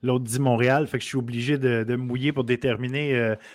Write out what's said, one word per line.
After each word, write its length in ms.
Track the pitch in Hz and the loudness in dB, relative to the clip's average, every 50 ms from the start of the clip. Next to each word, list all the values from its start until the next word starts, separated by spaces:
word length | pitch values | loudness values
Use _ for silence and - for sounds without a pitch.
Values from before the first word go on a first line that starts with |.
l'autre 220 | 123 127 123 127 123 | -2 0 0 0 0
dit 160 | 113 117 135 | -2 -2 0
Montréal, 460 | 139 127 120 113 123 127 135 151 151 | 2 4 4 4 4 4 4 2 2
fait 120 | - - 120 | -2 -4 -6
que 60 | - | -6
je 40 | - | -4
suis 80 | - | -4
obligé 400 | 131 120 120 120 117 120 139 147 | -4 -4 -4 -4 -4 0 0 0
de, 280 | 135 131 123 117 113 110 | 2 2 2 2 2 0
de 120 | 117 123 | -2 -2
me 60 | 123 | -2
mouiller 300 | 123 123 123 127 135 147 | -2 -4 -4 -2 -2 -2
pour 120 | 139 135 120 | 0 0 0
déterminer, 720 | 117 123 120 - 127 113 110 127 123 135 143 147 143 131 | 0 0 0 0 0 0 -2 -4 -4 -4 -4 -2 0 0
euh, 220 | 120 117 110 110 - - - | 2 2 0 -2 -4 -6 -18